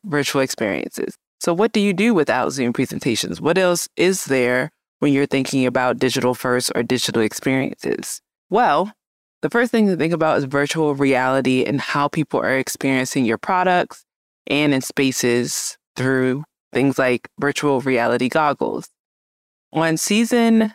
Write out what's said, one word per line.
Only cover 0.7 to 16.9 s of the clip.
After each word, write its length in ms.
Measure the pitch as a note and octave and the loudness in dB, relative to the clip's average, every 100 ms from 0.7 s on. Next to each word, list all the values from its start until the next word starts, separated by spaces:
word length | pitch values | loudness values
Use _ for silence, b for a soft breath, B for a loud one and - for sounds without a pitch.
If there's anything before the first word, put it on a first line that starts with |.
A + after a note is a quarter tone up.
| D#2+ - - - - _ - | -2 -6 -6 -8 -8 _ -8
So 140 | - | -4
what 200 | E3+ A3 | 0 2
do 60 | A3 | 2
you 140 | G3+ | 0
do 200 | F3+ A3 | 2 2
without 380 | G3+ C#3+ A#2+ - | 4 2 0 0
Zoom 200 | C3+ A#2+ | -2 -2
presentations? 720 | A#2+ B2+ - C#3+ G#2+ - - | 0 -2 -2 -2 -2 -4 -4
What 160 | D3 F3 | 0 2
else 320 | F#3 F3 - - | 2 0 -4 0
is 280 | F3 F#3+ - | 0 0 0
there 460 | C3+ B2 B2 C#3+ _ _ - | 0 2 0 -2 _ _ -2
when 100 | D3 | 0
you're 140 | C#3 C#3 | 2 2
thinking 400 | C#3+ C3 C#3 B2+ | 0 -2 0 0
about 320 | B2 B2+ A#2+ | 2 0 0
digital 380 | C3 B2 B2 B2 | 0 0 0 0
first 360 | C3 B2 B2 - | 0 0 -2 -2
or 80 | |
digital 400 | A#2 B2+ - A#2 | -2 -2 -2 0
experiences? 960 | A2 - - C3 - - - - - - _ _ - | -2 -2 -2 -2 -2 -6 -6 -6 -6 -12 _ _ -4
Well, 440 | G3 A#3 D3 G3 - _ _ _ _ | 0 2 2 -2 -6 _ _ _ _
the 80 | D3+ | -2
first 220 | A#3 B3 | 0 2
thing 160 | A#3 G#3 | 2 2
to 100 | F3 | 2
think 160 | D#3+ | 0
about 240 | E3+ D#3+ C3 | 0 2 2
is 60 | C#3 | 0
virtual 480 | C#3+ C#3+ D#3+ D3+ | 0 0 0 0
reality 720 | C#3 C#3 B2+ B2+ C3+ C3 B2+ - | 2 2 2 2 0 2 2 0
and 160 | C3+ | -2
how 260 | - D3 C#3+ | -2 -2 -2
people 320 | - D3 C3+ | -2 -2 0
are 180 | G2 C3 | 0 -2
experiencing 680 | C3 - C3+ C3 C3 D3 A#2+ | -2 -4 -2 0 0 0 0
your 140 | A2 | 0
products 640 | - F#3 F#3 F3+ - - _ _ _ _ - | 0 0 2 2 0 -8 _ _ _ _ -4
and 280 | C#3 D3 | 0 2
in 80 | C3+ | 0
spaces 960 | B2+ - C3+ B2+ B2 A#2+ A#2+ - - - _ - | -2 -2 -2 0 0 2 0 -4 -8 -12 _ -4
through 480 | C3 C3+ B2+ C3 D#3 _ _ | -2 0 0 -2 -6 _ _
things 280 | B2+ C#3 | 0 0